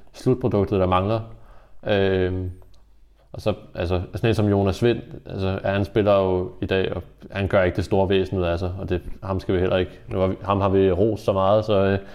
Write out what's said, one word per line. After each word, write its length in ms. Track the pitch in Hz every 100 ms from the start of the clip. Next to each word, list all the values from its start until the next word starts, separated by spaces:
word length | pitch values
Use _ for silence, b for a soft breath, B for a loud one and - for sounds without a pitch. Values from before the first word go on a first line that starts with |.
| -
slutproduktet, 680 | - 131 123 120 101 95 98
der 60 | 92
mangler. 340 | 92 98 113 113 b b b b b -
Øhm, 640 | 101 98 95 92 92 92 90 - - - - - _ _
og 80 | -
så, 140 | 107 95 -
altså, 280 | - 87 90 90
sådan 160 | 101 117
en 40 |
som 140 | 107 104
Jonas 340 | 98 98 90
Vind, 180 | 120 117 - - -
altså, 320 | 98 95 95
han 200 | - 101
spiller 300 | 101 113 104
jo 380 | 98 95 92 92 -
i 40 | 98
dag, 260 | 95 92 90
og 60 | - - -
han 180 | 98 95
gør 140 | 101
ikke 140 | 90 87
det 80 |
store 240 | 90 98 92
væsen 300 | 98 92 98
ud 40 |
af 160 | 87 85
sig, 140 | 92 95
og 80 | 92
det, 140 | 90 - -
ham 180 | 95 95
skal 140 | -
vi 60 | 92
heller 160 | 92 95
ikke, 220 | 90 - -
nu 100 | 98
har 80 | 92
vi, 80 | 95
ham 180 | 95 101
har 80 | 98
vi 240 | 98 95
rost 320 | 87 110 101
så 80 | -
meget, 320 | 98 95 107
så, 200 | 110 101
øh, 140 | 98 98 B